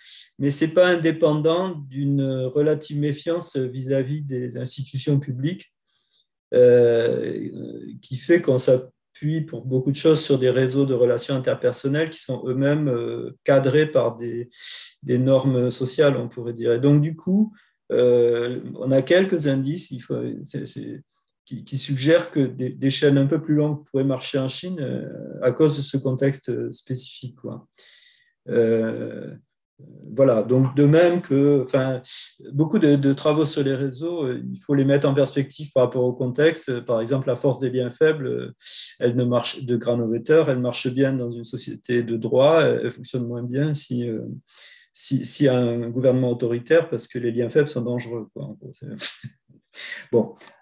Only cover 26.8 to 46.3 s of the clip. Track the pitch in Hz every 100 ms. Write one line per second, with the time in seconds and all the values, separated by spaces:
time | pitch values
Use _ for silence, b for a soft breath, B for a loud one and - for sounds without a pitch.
26.8 | - 127 - - 131 - - 110 - _
27.8 | b b b b b b - 120 113 113
28.8 | 113 113 117 113 - - _ _ _ _
29.8 | 143 101 - 113 135 113 107 127 131 131
30.8 | 143 156 175 180 - 135 143 143 127 135
31.8 | 131 127 - B B B - 139 156 220
32.8 | 156 143 139 139 156 151 151 151 135 135
33.8 | 135 127 165 175 139 123 127 - - 143
34.8 | 135 139 143 139 135 - 139 - 147 -
35.8 | 123 131 127 123 131 123 156 160 - 123
36.8 | 113 113 113 135 135 120 143 127 131 127
37.8 | 123 - 156 156 127 120 123 - B B
38.8 | B B 123 120 123 123 117 - 131 120
39.8 | 117 120 113 117 113 156 151 127 123 120
40.8 | 131 123 135 131 120 117 117 123 - 113
41.8 | - 123 113 117 113 123 139 165 139 120
42.8 | 117 123 131 127 117 120 120 127 151 147
43.8 | - 120 120 110 117 127 _ B B B
44.8 | B - - 135 - - 143 127 120 117
45.8 | 117 120 131 127 127